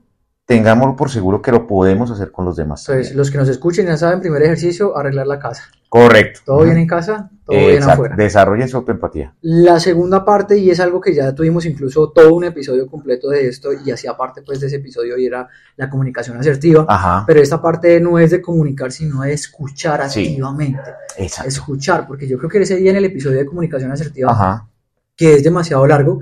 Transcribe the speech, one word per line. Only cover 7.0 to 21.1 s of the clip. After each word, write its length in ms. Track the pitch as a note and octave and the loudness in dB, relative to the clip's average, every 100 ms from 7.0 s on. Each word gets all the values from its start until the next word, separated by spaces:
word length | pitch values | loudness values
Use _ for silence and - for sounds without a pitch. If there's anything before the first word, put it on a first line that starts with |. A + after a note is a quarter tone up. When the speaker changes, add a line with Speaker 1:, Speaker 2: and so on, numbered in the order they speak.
| E3+ G#3+ - _ - | -4 -6 -10 _ -2
Speaker 2:
¿Todo 120 | G2+ | 2
bien 120 | C#3+ C#3+ | 4 4
Speaker 1:
Exacto. 180 | C#3 | 4
Speaker 2:
afuera? 220 | D3+ A#2 G2+ | 2 0 -2
Speaker 1:
Desarrollen 500 | G#2 G2 F#2+ G#2 B2+ | 0 2 2 2 -2
su 80 | B2+ | -4
autoempatía. 580 | A#2 A2 F2 D#2 C#2+ _ | -6 -6 -6 -8 -12 _
Speaker 2:
La 400 | E3 E3 F3 E3+ | -2 4 4 4
segunda 460 | F#3 E3+ F3+ F#3+ F#3+ | 2 0 0 0 2
parte, 320 | G3+ G3+ G#3 | 0 2 2
y 120 | F#3 | 2
es 120 | E3+ | 2
algo 180 | F3+ F3+ | 0 -2
que 140 | F#3+ | -2
ya 200 | D3 C3+ | -2 -2
tuvimos 320 | C3+ D#3+ E3+ E3 | -2 -2 -2 -4
incluso 460 | C3+ C3+ D3+ D#3 | -6 -4 -2 2
todo 220 | E3+ D#3+ | 6 8
un 100 | E3+ | 6
episodio 420 | F3 E3 C3 B2+ C3+ | 0 -6 -4 -4 -4
completo 420 | D3+ C3+ B2 C#3 | -8 -6 -6 -2
de 180 | C#3+ B2+ | -2 -2
esto, 220 | - C#3+ | -4 -8
y 200 | C#3 C3+ | -8 -6
hacía 260 | A#2 B2+ - | -8 -8 -8
parte, 240 | C3 - | -8 -10
pues, 180 | C#3 C#3 | -12 -8
de 80 | C#3 | -6
ese 80 | C#3+ | -8
episodio, 400 | C3+ A#2+ A#2+ B2 | -10 -8 -6 -4
y 80 | B2+ | -4
era 200 | B2 B2+ _ _ - | -4 -10 _ _ -12
la 120 | C3+ | -8
comunicación 460 | C3+ C3 B2+ A#2+ A#2+ | -6 -6 -6 -10 -4
asertiva. 480 | D3 C3+ E3 D#3 D#3 | -2 0 4 4 4
Speaker 1:
Ajá. 340 | G2 F2+ F#2 G#2+ | 2 2 0 4
Speaker 2:
Pero 140 | D3+ | 4
esta 200 | C#3 D#3+ | 4 2
parte 360 | E3 E3 F3 E3+ | -2 0 4 4
no 180 | E3+ E3+ | 4 2
es 120 | E3 | 2
de 100 | F3+ | 2
comunicar, 500 | F3 E3+ D3 C#3 B2+ | -2 -2 -2 -4 -8
sino 300 | C3 D#3 C3 | -8 -6 -4
de 100 | C#3 | -4
escuchar 760 | D3 - - C#3 - E3 D3 C#3 | -6 -8 -14 -14 -8 -4 -4 -4
Speaker 1:
Sí. 180 | A2 F#2+ | -4 -4
Speaker 2:
activamente. 540 | C#3 C3+ C#3+ C#3+ - - - - | -4 -6 -6 -6 -6 -10 -18 -18